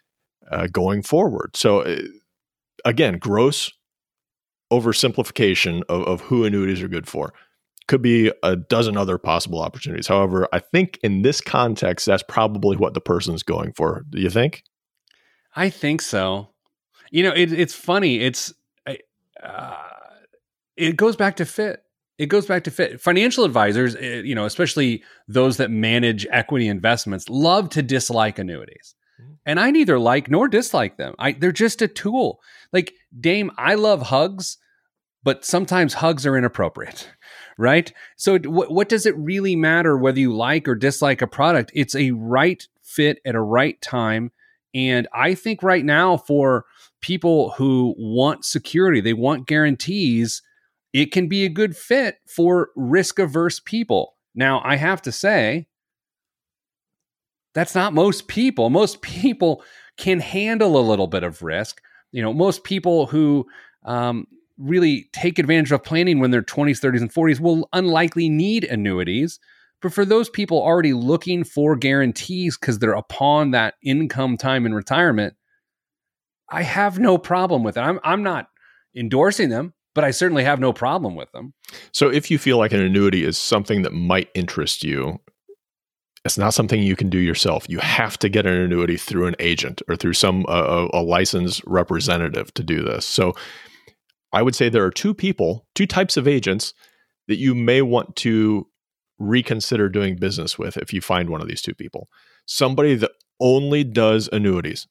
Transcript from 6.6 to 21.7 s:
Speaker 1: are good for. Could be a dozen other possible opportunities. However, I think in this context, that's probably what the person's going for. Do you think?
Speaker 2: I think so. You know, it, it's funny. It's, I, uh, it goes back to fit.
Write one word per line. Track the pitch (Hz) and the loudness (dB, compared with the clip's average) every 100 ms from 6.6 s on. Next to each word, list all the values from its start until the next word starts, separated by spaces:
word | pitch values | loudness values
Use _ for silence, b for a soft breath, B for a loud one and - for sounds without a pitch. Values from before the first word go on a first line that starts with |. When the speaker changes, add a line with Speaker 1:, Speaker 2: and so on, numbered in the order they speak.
| 95 92 | -2 -4
Speaker 1:
are | 92 | -6
good | 85 - | -8 -8
for. | - 73 b b b _ _ - | -8 -10 b b b _ _ -2
Could | 135 | 0
be | 120 117 110 - | 4 4 2 2
a | 90 90 | -2 -2
dozen | 82 113 113 101 | 0 0 0 -2
other | 95 90 | -2 -2
possible | - 85 - 82 | -2 -2 -2 -6
opportunities. | 82 - - 85 87 | -6 -8 -10 -8 0
However, | 98 98 92 - | 2 2 0 0
I | 87 | -2
think | - 175 185 - | 0 0 0 -2
in | 107 98 | -2 2
this | 123 151 | 2 0
context, | - 127 120 107 92 90 - | -2 0 0 -2 -4 -2 0
that's | 95 | 0
probably | - - 110 104 101 98 | 0 -2 0 0 0 2
what | - - | 0 -2
the | |
person's | - 87 - 82 | -2 -2 -2 -4
going | - 82 80 | -4 -4 -6
for. | - 80 82 147 | -2 -2 -4 -8
Do | 92 | -4
you | 90 | 0
think? | 107 139 - _ _ _ _ _ _ _ _ _ - | 0 0 -2 _ _ _ _ _ _ _ _ _ -4
Speaker 2:
I | 190 | -4
think | - 147 160 | -2 -4 -4
so. | - 104 95 98 104 _ _ _ _ b b | -2 -2 -2 -4 -10 _ _ _ _ b b
You | 160 | 0
know, | 185 | 0
it, | 170 170 | 2 0
it's | 165 165 - | 0 -2 -4
funny. | - 190 175 117 | -2 0 2 0
It's, | 127 123 - - _ _ - | -2 -4 -10 -14 _ _ -14
I, | - _ _ _ - | -14 _ _ _ -20
uh, | - 98 - 82 80 - - _ _ _ _ _ _ - | -16 -14 -14 -16 -18 -20 -20 _ _ _ _ _ _ -4
it | 165 160 | -2 2
goes | 220 214 | 2 2
back | 196 - | -2 -2
to | 165 | -4
fit. | - 214 | -4 -6